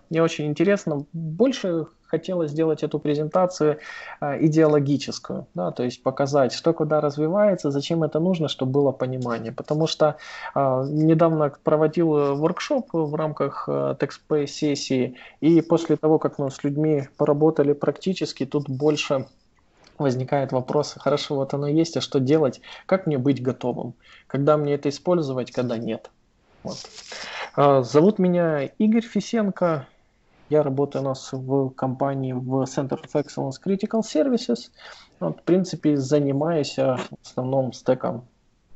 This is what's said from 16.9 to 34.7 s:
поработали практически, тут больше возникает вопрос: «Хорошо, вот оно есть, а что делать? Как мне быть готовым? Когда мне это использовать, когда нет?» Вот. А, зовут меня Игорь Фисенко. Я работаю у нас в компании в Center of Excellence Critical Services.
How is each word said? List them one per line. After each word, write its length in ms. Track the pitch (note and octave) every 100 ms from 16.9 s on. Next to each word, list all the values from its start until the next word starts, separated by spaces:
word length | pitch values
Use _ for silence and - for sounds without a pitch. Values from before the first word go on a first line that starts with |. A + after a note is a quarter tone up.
| D3+ C3+ _
поработали 560 | D3 D3 D#3 D#3+ C#3+
практически, 720 | D3 - - - F#3 D3+ - C3
тут 240 | D3 C#3
больше 560 | C3 D3+ D3 - C#3 - _ _ _ _ _ _ _
возникает 540 | C#3+ B2 B2+ C#3+ C3
вопрос: 440 | C3 B2 D3+ C#3+ -
«Хорошо, 360 | - D3 - C#3+
вот 200 | C3+ C#3
оно 120 | C#3+
есть, 300 | D3+ D#3+ C3
а 40 |
что 180 | - C#3+
делать? 420 | B2+ D#3 C#3 - - - -
Как 220 | F#3+ F#3+
мне 100 | C#3+
быть 240 | B2+ C3+
готовым? 540 | B2+ A#2+ B2 A#2+ B2 - _ - _
Когда 300 | C3+ C#3+ D3+
мне 180 | D3 C#3+
это 140 | C#3+
использовать, 640 | C#3+ - F3 C#3+ B2+ A#2+
когда 280 | - B2 A2+
нет?» 320 | A#2 A2 - _ _ _ _ _
Вот. 160 | - - - - - - - - - -
А, 260 | C#3+ C3+
зовут 380 | B2 D3 F3+ G#3+
меня 500 | F3+ F3 E3+ D3+ C3+ -
Игорь 260 | G#3+ A3+
Фисенко. 840 | A3+ G#3 - A#3 G#3 F#3+ F3+ D#3 C3 _ _ _ _ _ _
Я 120 | D3+
работаю 420 | C#3+ C3+ C#3+ C3+
у 40 | C3+
нас 220 | C3 -
в 380 | C3+ C3 C#3 C3
компании 640 | C3 C3+ B2+ C#3 C#3 C3
в 300 | B2+ B2+ C3
Center 360 | C3 - C3+ C3+
of 120 | - D3+
Excellence 380 | C#3+ - C#3 C3+ -
Critical 360 | G3 G#3 A3+
Services. 680 | G#3+ D#4 C#4 A#3+ - A#3 -